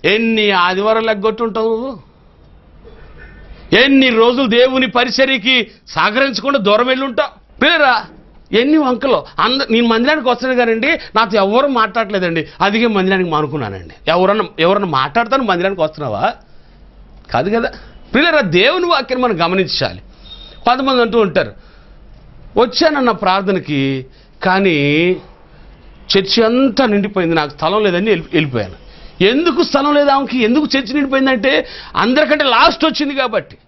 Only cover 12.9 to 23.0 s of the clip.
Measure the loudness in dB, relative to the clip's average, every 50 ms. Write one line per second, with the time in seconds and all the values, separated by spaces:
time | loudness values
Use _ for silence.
12.9 | 0 0 0 0 0 0 0 -2 -2 -2 -2 -2 -4 -6 -6 -6 -8 -12 -14 -18
13.9 | -20 -8 -2 0 2 2 2 2 2 0 -2 -6 -2 0 0 2 2 0 0 -2
14.9 | -2 -2 -2 0 0 -2 -2 0 -2 -2 0 0 -2 0 0 -4 -2 -2 -4 -4
15.9 | -4 -6 -8 -6 -4 -2 -2 -4 -4 -6 -18 -20 -20 -20 -20 -20 -20 -20 -20 -20
16.9 | -20 -20 -20 -20 -20 -20 -14 -4 -4 -2 -2 0 -2 -2 -2 -4 -8 -10 -20 -20
17.9 | -20 -20 -20 -4 0 0 2 2 2 2 0 2 2 4 4 4 2 0 0 0
18.9 | 0 0 0 -4 -4 -2 0 -2 0 0 0 0 0 -2 -2 -2 -2 -4 -4 -4
19.9 | -6 -10 -18 -20 -20 -20 -20 -20 -20 -20 -20 -20 -20 -4 0 0 0 2 0 0
20.9 | 2 2 0 2 2 0 0 2 0 -2 -2 -2 -8 -20 -20 -20 -20 -20 -20 -20
21.9 | -20 -20 -20 -20 -20 -20 -20 -20 -20 -20 -20 -6 0 0 0 0 0 0 0 2
22.9 | 2 2